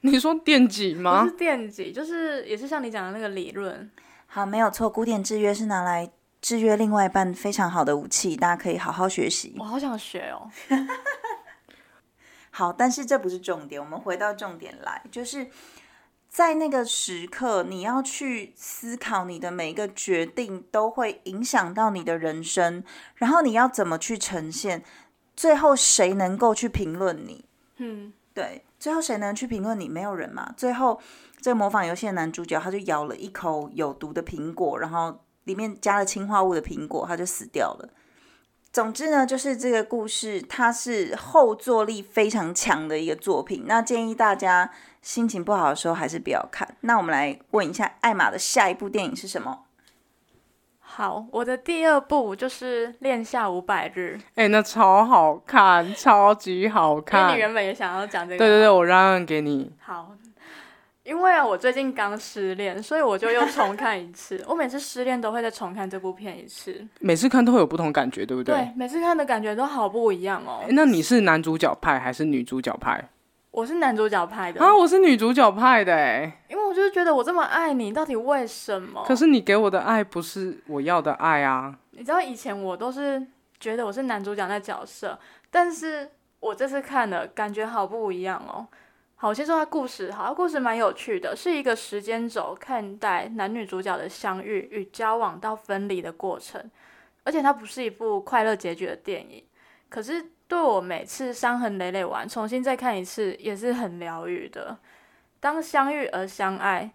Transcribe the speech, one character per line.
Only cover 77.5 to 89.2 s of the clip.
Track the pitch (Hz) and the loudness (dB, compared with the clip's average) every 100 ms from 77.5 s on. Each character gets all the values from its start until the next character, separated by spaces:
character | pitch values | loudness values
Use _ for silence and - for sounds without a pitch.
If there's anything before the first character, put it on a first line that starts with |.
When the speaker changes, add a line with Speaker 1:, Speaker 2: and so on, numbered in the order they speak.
| 311 330 | 0 0
Speaker 2:
你， | 269 202 | -2 -2
到 | 233 311 | -4 -2
底 | 233 | -4
为 | 247 285 233 | 0 0 -2
什 | - - 196 | -10 -6 -6
么？ | 185 - - | -6 -10 -2
Speaker 1:
可 | 254 | 4
是 | 311 | 6
你 | 262 | 6
给 | 196 202 | 6 4
我 | 208 | 4
的 | 185 | 2
爱 | - 220 | 2 0
不 | 202 175 | 0 -6
是 | 165 202 185 - - | -8 -8 -8 -8 -8
我 | 147 | -6
要 | 143 175 | 0 0
的 | 151 | 0
爱 | 139 160 151 | 0 2 2
啊。 | 139 131 135 139 _ | 2 0 -4 -12 _
Speaker 2:
你 | - | -16
知 | 240 | -2
道 | 339 | -2
以 | 302 233 | -2 -8
前 | 262 202 | -10 -8
我 | 196 180 | -8 -6
都 | 240 | -8
是 | 262 285 269 262 _ _ _ | -4 -4 -4 -8 _ _ _
觉 | 226 226 | -8 -6
得 | 226 | -6
我 | |
是 | 202 | -4
男 | 262 214 | -4 -4
主 | 196 208 | -6 -6
角 | 185 | -4
那 | 208 | -6
角 | 202 196 - | -6 -10 -12
色， | - 196 - - _ _ | -12 -10 -10 -16 _ _
但 | 349 349 | 0 2
是 | 320 320 302 285 _ _ _ | -2 -8 -8 -10 _ _ _
我 | - | -8
这 | 208 262 | -4 -4
次 | 277 | -4
看 | 269 277 226 | -4 -2 -2
了， | 175 - | -4 -6
感 | - 214 | -6 -6
觉 | 202 220 | -4 -6
好 | 226 190 | -4 -4
不 | 226 214 | -4 -6
一 | 180 | -6
样 | 185 185 - | -6 -8 -10
哦。 | - 233 _ _ _ _ | -14 -14 _ _ _ _
好， | _ | _